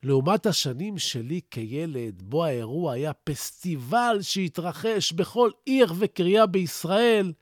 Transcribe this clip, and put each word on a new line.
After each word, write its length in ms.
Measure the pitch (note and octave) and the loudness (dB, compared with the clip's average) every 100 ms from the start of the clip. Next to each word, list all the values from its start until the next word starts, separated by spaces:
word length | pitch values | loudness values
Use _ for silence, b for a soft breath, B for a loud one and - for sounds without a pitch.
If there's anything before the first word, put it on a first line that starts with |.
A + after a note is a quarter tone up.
לעומת 420 | C3 C#3 C3+ G#3 A3 | 2 2 4 2 2
השנים 520 | E3+ C#3 B2 G3 G3 | 0 -2 -4 -8 -6
שלי 440 | - C3 A#2+ E3+ - | -6 -6 -6 -6 -8
כילד, 720 | - A2 C3 E3 C3+ A#2 F2+ | -10 -8 -6 -6 -6 -8 -10
בו 240 | F#2+ C#3+ E3 | -6 -2 0
האירוע 480 | B2 A2 C#3+ F3 | -2 -4 -4 -4
היה 200 | B2 D3+ | -4 -6
פסטיבל 1040 | C#3 - C#3+ - - F#3 D#3 A#2+ A3 A#3+ G#3+ | -6 -8 -8 -8 -10 -6 -6 -2 0 2 0
שהתרחש 920 | F#3 G3 F3+ D#3+ F3 D#3+ A3 G#3+ - | -2 -2 -2 -4 -6 -4 -2 0 -2
בכל 380 | E3 F3 - A#3+ - - | -2 -2 2 2 2 0
עיר 280 | C4+ A#3 E3+ | 4 4 4
וקריה 480 | G#3 - F3 G#3 A3 | -2 2 4 6 6
בישראל 880 | F#3 F3 - E3 G3 A#3 A3 F#3+ D#3+ | 4 0 -4 0 2 4 4 2 -4